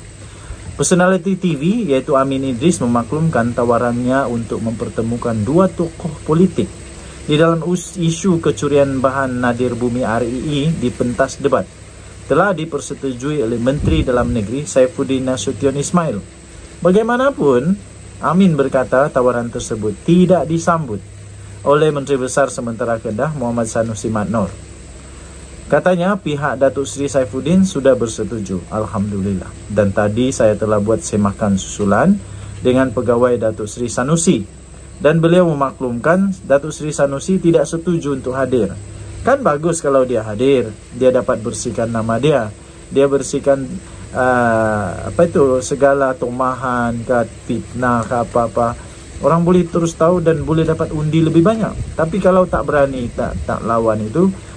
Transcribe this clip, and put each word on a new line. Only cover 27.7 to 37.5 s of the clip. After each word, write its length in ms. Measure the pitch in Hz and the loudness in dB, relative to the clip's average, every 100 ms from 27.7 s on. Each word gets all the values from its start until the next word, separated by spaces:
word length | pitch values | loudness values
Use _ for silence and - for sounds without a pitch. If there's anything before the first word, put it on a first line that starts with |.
| 170 131 117 | 2 2 4
bersetuju, 640 | 113 - 95 113 95 92 - | 0 -4 -6 -6 -4 -6 -4
alhamdulillah. 800 | 107 104 107 101 101 101 92 - - - | -6 -4 -2 -2 -2 -2 -2 -6 -12 -4
Dan 240 | 107 101 | 0 2
tadi 400 | 104 104 107 127 | 2 0 2 0
saya 240 | 135 110 104 | 2 2 2
telah 240 | 107 107 | 2 2
buat 240 | 101 110 | 2 0
semakan 560 | - 107 101 - 107 95 | 0 0 0 0 0 0
susulan 560 | - - 101 101 165 202 - - - - | -2 -2 2 4 4 2 0 -14 -14 -2
dengan 320 | 127 127 131 113 | 2 2 2 0
pegawai 400 | 117 117 123 120 | 0 2 2 2
Datuk 240 | 110 104 104 | 0 -4 -8
Seri 240 | - 120 | -6 -6
Sanusi 480 | - 131 165 190 127 - - - - - - | -2 0 2 2 2 -2 -14 -20 -20 -18 0
dan 160 | 143 165 | 2 4
beliau 320 | 165 175 170 | 4 6 4
memaklumkan 800 | 143 135 - 127 120 143 185 196 185 - | 2 -2 -2 -4 -2 2 2 2 -2 0
Datuk 240 | 139 156 | 0 0
Seri 240 | - 151 147 | -8 -6 0
Sanusi 480 | 143 139 - 190 | 0 0 0 2
tidak 240 | 175 | 4